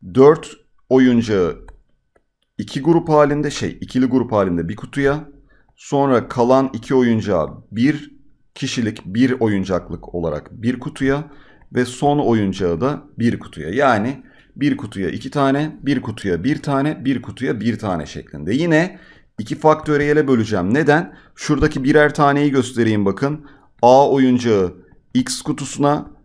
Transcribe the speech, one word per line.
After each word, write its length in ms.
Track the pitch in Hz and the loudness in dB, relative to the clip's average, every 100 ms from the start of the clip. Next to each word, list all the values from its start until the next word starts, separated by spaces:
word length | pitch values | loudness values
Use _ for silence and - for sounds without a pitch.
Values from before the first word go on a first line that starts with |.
| 92 | -4
Dört 360 | 90 135 160 - - _ _ _ | 6 6 6 -2 -20 _ _ _
oyuncağı 760 | 131 127 120 107 104 85 - - - _ _ _ _ _ _ _ _ | 4 4 4 2 0 0 -2 -14 -20 _ _ _ _ _ _ _ _
iki 240 | 107 147 | -10 -4
grup 280 | 139 170 165 | 2 2 4
halinde, 420 | 151 147 147 151 | 4 4 2 -4
şey, 260 | - 95 - | -4 -6 -8
ikili 240 | 95 127 127 | -6 0 2
grup 260 | 127 117 | 2 2
halinde 380 | 110 95 87 85 | 0 2 0 -4
bir 60 | 104 | -8
kutuya. 540 | - - 139 147 151 - _ _ _ _ | -10 -2 -2 -2 -6 -20 _ _ _ _
Sonra 520 | - 143 139 123 - | -4 0 2 2 0
kalan 420 | - 120 131 135 | -2 2 4 2
iki 220 | 113 110 135 | -6 0 2
oyuncağı 540 | 123 110 95 90 73 - - | 4 2 0 -2 -2 -8 -14
bir 460 | 98 127 151 - - - _ _ - | -2 0 0 -6 -20 -20 _ _ -10
kişilik, 500 | 135 - 113 107 - | -8 -2 -4 -4 -8
bir 340 | 98 127 - | 0 0 2
oyuncaklık 760 | 113 101 92 90 - 85 - 87 | 0 0 -2 -4 -4 -14 -10 -6
olarak 360 | 82 76 - | -4 -6 -10
bir 280 | - 110 127 | -8 -6 -4
kutuya. 520 | 151 - 135 139 156 - - - - 120 | -8 -4 -2 -2 -4 -16 -20 -20 -8 -4
Ve 100 | 123 | -4
son 340 | - 143 147 | -2 0 0
oyuncağı 640 | 117 117 101 95 92 85 | 2 2 0 -2 -2 0
da 200 | 123 147 - - | -2 -4 -10 -4
bir 200 | 117 98 | -2 -2
kutuya. 300 | - - 73 | -8 -14 -8
Yani 540 | 107 139 113 110 143 - _ _ - | 0 2 2 0 -6 -14 _ _ -4
bir 220 | 143 135 | -2 -2
kutuya 320 | - 98 90 | -8 -6 -6
iki 220 | - 135 | -6 -8
tane, 480 | 147 135 139 151 - | -2 0 0 -2 -6
bir 200 | 131 131 | -4 -4
kutuya 420 | - 110 98 85 | -4 -8 -4 -2
bir 180 | 101 156 | -2 -4
tane, 440 | - 139 143 156 123 | -2 -2 -2 -4 -4
bir 160 | 139 | -4
kutuya 380 | 120 110 131 127 | -6 -8 -6 -2
bir 200 | 107 107 | -2 -4
tane 260 | 107 87 73 | -4 -6 -6
şeklinde. 480 | 76 62 73 76 | -12 -14 -12 -4
Yine 460 | 120 175 156 180 - - - _ _ | -2 2 2 2 -6 -20 -20 _ _
iki 160 | 107 151 | -12 0
faktöriyele 720 | 156 156 151 147 147 147 139 | 2 2 0 0 2 2 2
böleceğim. 460 | 127 104 101 90 | 2 2 -2 0
Neden? 420 | 127 156 147 180 - _ - | 0 4 2 0 -12 _ -14
Şuradaki 480 | - 143 156 143 | -2 0 0 0
birer 300 | 131 151 147 | 2 4 4
taneyi 380 | - 143 143 147 | 4 2 4 2
göstereyim 540 | 135 117 113 113 110 98 | 0 -2 0 0 2 0
bakın. 400 | 95 139 151 - - _ _ | -2 -4 -6 -12 -20 _ _
A 280 | 120 131 139 | 6 6 6
oyuncağı 640 | 139 131 123 117 104 92 87 - _ _ | 4 4 2 2 2 0 -4 -20 _ _
X 280 | 123 123 - | -4 -2 -6
kutusuna 680 | - 147 135 - 143 147 - - | -6 -6 -6 -2 0 0 -4 -18